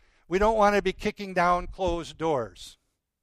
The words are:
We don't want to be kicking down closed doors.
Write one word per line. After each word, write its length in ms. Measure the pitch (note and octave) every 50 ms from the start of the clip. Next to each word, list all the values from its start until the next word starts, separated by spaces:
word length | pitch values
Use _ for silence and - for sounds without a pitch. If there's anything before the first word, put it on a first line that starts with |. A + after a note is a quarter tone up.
| _ _ _ _ _
We 140 | _ E3 F#3+
don't 180 | G#3 G#3+ A3+ A3
want 160 | G3+ G3+ G#3
to 80 | G3+ F#3
be 100 | F#3+ F3+
kicking 420 | - - G#3 - - G#3 F#3+ F#3
down 340 | F3+ F3 F3 F3+ F3+ F3+ -
closed 500 | - - F#3+ F3+ E3+ E3+ D#3 C3+ D3+ -
doors. 600 | D#3 E3 D#3 C3 A2+ G2+ F#2 - - - - _ _ _ _ _ _ _ _ _